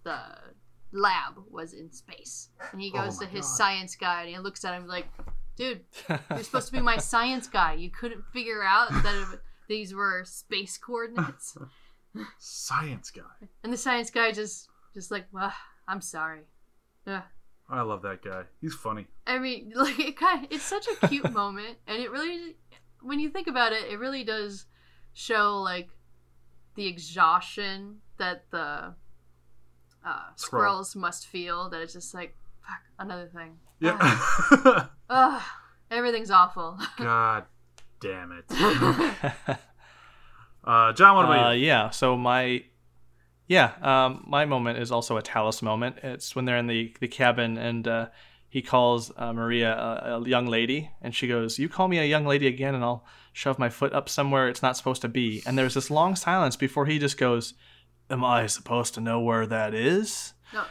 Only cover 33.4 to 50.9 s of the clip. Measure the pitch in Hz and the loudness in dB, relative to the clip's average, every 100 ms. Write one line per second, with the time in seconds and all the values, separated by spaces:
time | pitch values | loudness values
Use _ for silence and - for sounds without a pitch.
33.4 | 165 165 - _ 160 180 170 120 - - | -18 -20 -20 _ 0 4 4 4 4 4
34.4 | - 277 262 202 - - - 254 254 269 | 8 8 8 6 2 -8 0 4 4 4
35.4 | - - - _ _ 233 240 233 220 190 | -8 -14 -20 _ _ -2 0 -2 6 8
36.4 | 180 180 165 190 - - 117 113 113 107 | 8 4 -8 -8 -10 -4 2 4 4 0
37.4 | - - - - - - 98 92 87 87 | -6 -18 -20 -20 -20 -10 -10 -8 -10 -14
38.4 | - - 185 - - 262 320 208 139 - | -8 2 2 4 2 2 0 -2 -4 -4
39.4 | - 135 - _ - - - - - - | -6 -6 -10 _ -20 -20 -20 -20 -20 -20
40.4 | - - - 117 113 117 196 196 175 123 | -20 -8 4 6 6 10 10 10 8 6
41.4 | 120 120 147 123 107 - 131 123 123 127 | 6 4 4 4 2 2 2 2 2 2
42.4 | 127 123 - _ _ _ - _ _ _ | 2 -2 -6 _ _ _ -20 _ _ _
43.4 | - 180 123 - 143 131 131 131 - 143 | 4 6 6 4 2 4 4 0 -2 0
44.4 | 147 135 120 117 120 120 - 113 - 117 | 2 0 0 -2 0 0 0 -2 -2 0
45.4 | 107 110 110 110 120 123 135 127 - 135 | 0 0 -2 -2 -2 -6 -10 -10 -8 -4
46.4 | 127 120 120 113 113 - 120 - 123 120 | 0 0 0 -2 -2 -6 -6 2 4 4
47.4 | 117 113 117 117 117 117 113 - - _ | 0 -2 -4 -2 -2 -2 -4 -10 -20 _
48.4 | _ 135 - 127 123 120 113 - 117 117 | _ -6 2 4 4 2 -2 -8 -6 -4
49.4 | 117 120 113 113 117 113 123 117 120 123 | 0 2 2 0 -2 -4 -6 -4 0 2
50.4 | 123 113 117 143 156 | 2 2 2 0 -4